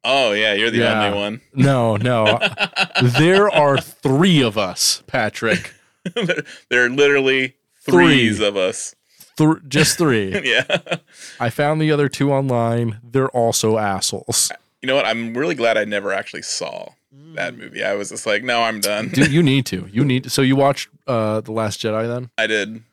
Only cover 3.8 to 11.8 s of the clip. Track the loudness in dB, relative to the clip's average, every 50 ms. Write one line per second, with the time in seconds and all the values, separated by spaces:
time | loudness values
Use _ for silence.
3.8 | -2 -6 -16 _ -2 0 2 4 4 4 4 4 2 2 0 -2 -4 -4 -4 -2
4.8 | -2 -2 -2 -4 _ -6 -4 -2 -2 -2 -4 -4 -2 0 0 0 -2 -10 -18 _
5.8 | _ _ _ _ _ -10 -6 -6 -4 -2 -4 -4 -6 -10 -16 -20 _ _ 2 2
6.8 | 2 2 2 4 4 4 4 2 2 2 0 0 -2 -4 _ _ _ _ _ _
7.8 | _ 2 4 6 6 6 6 4 4 2 2 0 0 0 0 0 -2 -2 -2 -4
8.8 | -12 -14 -14 _ _ _ _ _ -20 _ _ 2 2 2 2 0 -4 -4 0 0
9.8 | 2 2 2 0 2 2 2 2 0 -2 -4 -4 -2 0 0 0 0 0 -4 -4
10.8 | -4 -6 -10 -10 _ _ _ -20 -20 -20 -10 -4 -4 -4 -2 0 0 0 0 0